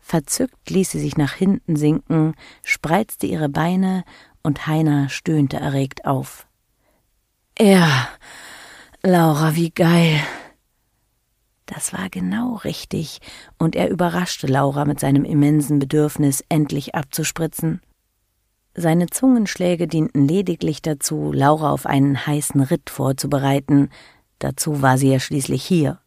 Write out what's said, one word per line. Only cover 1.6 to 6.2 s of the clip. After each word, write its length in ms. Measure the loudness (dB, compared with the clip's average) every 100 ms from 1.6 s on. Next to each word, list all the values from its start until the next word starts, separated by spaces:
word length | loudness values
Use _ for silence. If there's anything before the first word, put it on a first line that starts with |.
| -2 0
sinken, 580 | 2 0 0 0 0 -2 -16 -18
spreizte 640 | -8 -6 0 0 -2 -6 -4
ihre 220 | -2 -2
Beine 560 | 0 0 0 0 -2 -6 -18 -20 _
und 240 | -4 -4 -2
Heiner 420 | 0 2 2 0
stöhnte 480 | -4 -2 0 0 -2
erregt 480 | -4 -2 -4 -6
auf. 420 | -4 -4